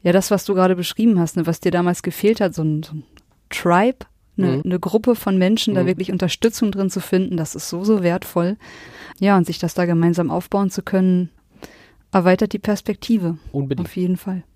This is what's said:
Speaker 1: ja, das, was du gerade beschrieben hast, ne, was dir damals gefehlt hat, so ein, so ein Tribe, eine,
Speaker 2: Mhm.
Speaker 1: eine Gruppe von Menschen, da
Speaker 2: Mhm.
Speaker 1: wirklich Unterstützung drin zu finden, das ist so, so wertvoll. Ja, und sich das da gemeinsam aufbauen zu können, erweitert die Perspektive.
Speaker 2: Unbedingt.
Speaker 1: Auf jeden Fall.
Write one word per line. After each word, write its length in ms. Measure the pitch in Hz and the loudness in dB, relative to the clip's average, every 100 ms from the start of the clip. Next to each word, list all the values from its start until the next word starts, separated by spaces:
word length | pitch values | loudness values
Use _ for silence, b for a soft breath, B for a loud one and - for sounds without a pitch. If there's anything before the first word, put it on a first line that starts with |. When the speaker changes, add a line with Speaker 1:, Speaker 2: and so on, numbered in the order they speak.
Speaker 1:
ja, 80 | 180 | 4
das, 180 | 180 - | 2 2
was 120 | 202 | -2
du 100 | - 190 | 0 2
gerade 200 | 185 180 | 2 2
beschrieben 440 | 175 - 226 196 | -2 2 2 4
hast, 180 | 165 - | 2 -2
ne, 80 | 165 | -2
was 140 | 165 | -2
dir 100 | 185 | 0
damals 320 | 175 175 175 | 0 0 -2
gefehlt 380 | - - 202 226 | -6 0 0 2
hat, 120 | 190 | -2
so 100 | 160 | -2
ein, 200 | 156 151 | -2 -2
so 120 | 156 156 | -6 -14
ein 80 | - - _ _ _ | -14 -20 _ _ _
Tribe, 500 | - 175 175 226 262 - _ _ - | -4 2 2 2 -2 -14 _ _ -2
eine, 180 | 180 135 | 0 0
Speaker 2:
Mhm. 60 | |
Speaker 1:
eine 160 | 180 180 | -2 -4
Gruppe 360 | 175 220 233 233 | 0 0 2 0
von 220 | - 190 | 0 2
Menschen, 380 | 185 220 - 190 | 2 2 0 0
da 80 | |
Speaker 2:
Mhm. 40 | 180 | 0
Speaker 1:
wirklich 220 | 185 185 | -2 -4
Unterstützung 580 | 185 180 - 226 - 214 | -2 -2 0 0 2 -2
drin 180 | 196 196 | 0 -2
zu 120 | 190 | -4
finden, 340 | - 190 185 175 | 0 0 0 -4
das 180 | 156 | -6
ist 140 | - - | -8 -8
so, 160 | 170 | -4
so 180 | 202 214 | 0 2
wertvoll. 540 | 175 180 - 180 175 208 B B B B B - | 2 -2 -4 -2 -2 -4 B B B B B -2
Ja, 160 | 196 196 | 4 4
und 100 | 170 | 2
sich 140 | 165 | -2
das 140 | 170 | -4
da 120 | - 175 | -2 0
gemeinsam 460 | 165 170 170 165 | 2 2 2 0
aufbauen 380 | 175 - 202 196 | -2 -2 -2 0
zu 120 | 185 | -4
können, 480 | - 190 185 180 180 _ _ B B B B B _ | -2 0 2 2 0 _ _ B B B B B _
erweitert 400 | 196 180 185 208 | 2 4 2 0
die 60 | 202 | -2
Perspektive. 760 | - 208 - 202 - 226 170 160 - | -4 -4 -4 -8 -2 0 0 -4 -6
Speaker 2:
Unbedingt. 340 | 139 139 143 170 | -6 -4 -4 -4
Speaker 1:
Auf 80 | - | -2
jeden 180 | 180 185 | -2 -2
Fall. 280 | - 185 - | -4 -10 -10